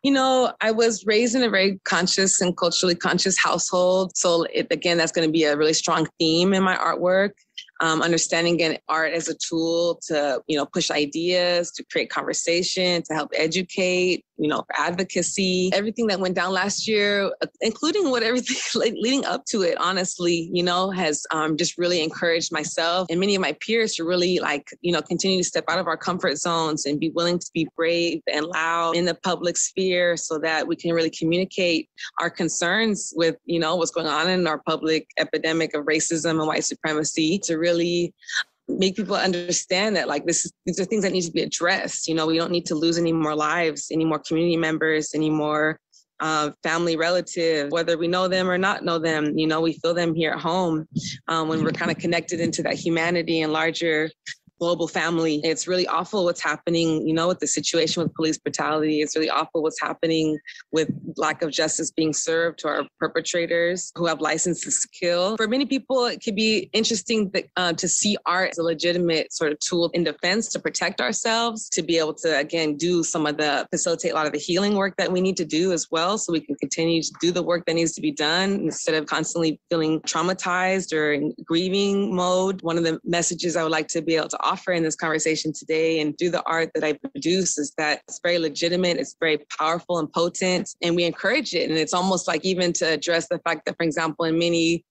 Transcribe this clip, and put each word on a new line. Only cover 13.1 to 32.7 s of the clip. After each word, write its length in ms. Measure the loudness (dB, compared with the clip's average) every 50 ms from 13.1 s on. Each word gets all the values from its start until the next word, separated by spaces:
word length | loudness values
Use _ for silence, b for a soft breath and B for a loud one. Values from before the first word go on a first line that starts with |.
| -4
help 180 | -4 -4 -4 -2
educate, 880 | -2 -2 0 0 -2 -4 -2 -2 0 0 2 2 2 2 2 0 -2 _ _ _ -2
you 100 | 0 0
know, 100 | 0 -2
for 200 | -4 _ -4 -2
advocacy. 920 | -2 -2 0 -2 -4 -2 -2 -2 -2 -2 0 0 0 2 2 2 2 2
Everything 340 | 2 0 0 -2 -2 0 0
that 140 | 0 0 0
went 160 | 0 0 0
down 160 | 0 0 0
last 340 | 0 0 0 0 -2 -4 -2
year, 460 | 0 2 2 2 2 2 2 0 -2 -2 -4
uh, 40 | -6 -8 _ -2
including 500 | -2 -2 -2 0 -2 0 0 2 2 2
what 120 | 2 2
everything 340 | 0 0 0 0 -2 -2 -6 -4 -4 -4 -2
<laughs> 0 | 0
le-, 140 | 0 0 0 0
leading 240 | 0 0 0 0 0
up 200 | -2 -4 -4 -4
to 160 | -4 -2 0
it, 140 | 2 0 0 0
honestly, 680 | 0 0 0 0 -2 -4 -4 -2 0 0 0 0 -2 -2
you 100 | -2 0
know, 280 | 2 2 2 2 0 0
has, 340 | 0 0 0 0 0 -2 -4 -4
um, 240 | -2 -2 0 0 0
just 200 | 0 0 -4 -2
really 280 | 0 0 2 2 2 0
encouraged 480 | -2 -2 -2 0 2 2 2 0 -2
myself 560 | -4 -4 -4 -4 -2 0 0 2 2 0 0 0
and 80 | 0 0
many 160 | 2 2 2
of 60 | 2
my 160 | 2 0 -2 -4
peers 360 | -4 -2 0 0 2 0 -2
to 80 | -2 -2
really, 340 | 0 0 2 2 2 2 0
like, 300 | 0 0 -2 -4 -6 -10 -20 -6
you 120 | -2 0
know, 100 | 0 0
continue 360 | 0 -2 -4 -2 0 2 2 2
to 60 | 0
step 200 | 0 -2 -4 -2 0
out 120 | -2 -2
of 80 | 0 -2
our 80 | -4
comfort 400 | -4 -2 -4 -2 0 0 -2 -2
zones 500 | 0 -2 0 0 0 0 0 0 -2 -2
and 140 | -2 -2 0
be 100 | -2 -2
willing 280 | 0 0 0 2 0 0
to 120 | -4 -4
be 160 | _ -4 -4 -4 _
brave 460 | -2 0 0 2 2 0 0 -2 -2 -4 -2
and 140 | -2 -2 -4
loud 480 | -2 -2 -2 -2 0 0 0 0 0 0
in 100 | 2 0
the 100 | 0 -2
public 420 | -2 -2 -2 -2 0 -2 -2 0
sphere 600 | 0 -2 -2 -2 -2 0 0 2 2 2 2 2
so 220 | 0 -2 -4 -4 -2
that 300 | 0 0 0 0 0 -2
we 80 | -4
can 160 | -2 -2 0
really 180 | 2 2 2 0
communicate 800 | -2 -2 0 0 2 2 0 -2 -2 0 0 2 2 0 -2 _ _ B B B B -4
our 100 | -4 -4
concerns 840 | -2 -2 -4 -2 -2 -2 0 0